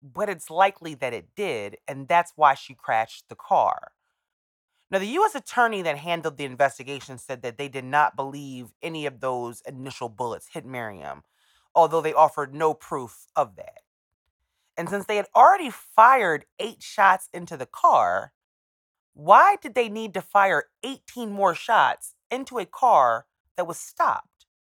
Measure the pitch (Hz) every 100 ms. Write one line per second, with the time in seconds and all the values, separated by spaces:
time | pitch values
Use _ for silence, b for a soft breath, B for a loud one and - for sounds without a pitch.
0 | 139 123 208 170 - 160 196 196 165 139
1 | 131 110 80 - 190 117 101 - - 139
2 | 135 175 170 - 147 139 - 127 - 113
3 | 113 - _ 110 - 170 101 - - _
4 | _ _ _ _ _ _ _ _ _ 190
5 | 202 320 427 269 - 247 233 208 170 143
6 | 170 170 160 139 139 127 139 - 131 139
7 | - 127 - 123 120 117 143 131 127 147
8 | 143 - 135 143 139 127 117 _ 165 160
9 | 147 123 131 127 120 117 131 131 135 -
10 | 120 104 120 98 - 170 131 127 113 92
11 | 73 73 _ _ _ _ _ 170 160 160
12 | 156 143 151 - 135 147 160 151 - 147
13 | 120 - _ - 123 87 - - _ _
14 | _ _ _ _ _ _ _ - 165 202
15 | 185 208 190 208 285 392 285 - - -
16 | 233 262 185 147 - - 202 - - -
17 | 190 190 - 170 170 160 - - 339 170
18 | 90 92 - _ _ _ _ _ _ _
19 | _ - 151 226 370 403 277 233 226 214
20 | 220 180 - 202 196 147 - _ 254 269
21 | - 247 226 202 190 156 - 208 131 -
22 | - - _ 247 269 247 175 - 247 170
23 | 123 113 - _ _ - 170 160 - -
24 | 320 - - _ _ _